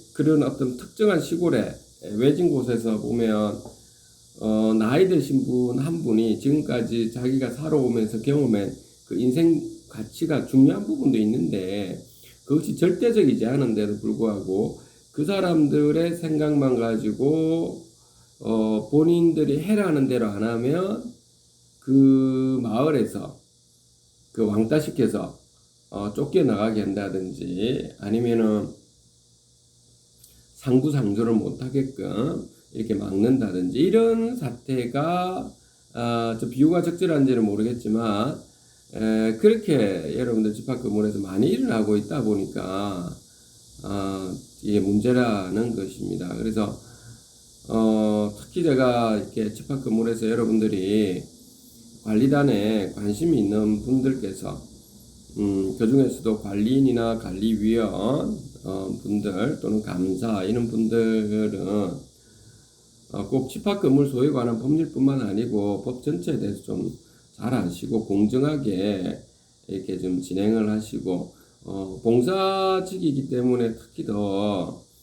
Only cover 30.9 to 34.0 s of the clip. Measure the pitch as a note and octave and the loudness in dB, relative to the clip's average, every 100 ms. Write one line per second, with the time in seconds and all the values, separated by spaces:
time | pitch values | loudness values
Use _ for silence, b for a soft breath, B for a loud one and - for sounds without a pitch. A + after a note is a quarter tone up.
30.9 | C#3+ G#2 G2+ A#2 A2 F#2+ - B2+ C3+ C3+ | 0 0 0 2 0 0 -6 -4 -4 -4
31.9 | - F#2+ G2 D3 E3+ - b b - G#2+ | -6 -6 -4 -2 -4 -10 b b -8 -4
32.9 | G2+ G2+ F#2+ A2+ C3+ G#2 F2+ F2+ A2+ F#3 | -4 -2 2 4 4 2 -2 -2 2 4
33.9 | A3+ | 4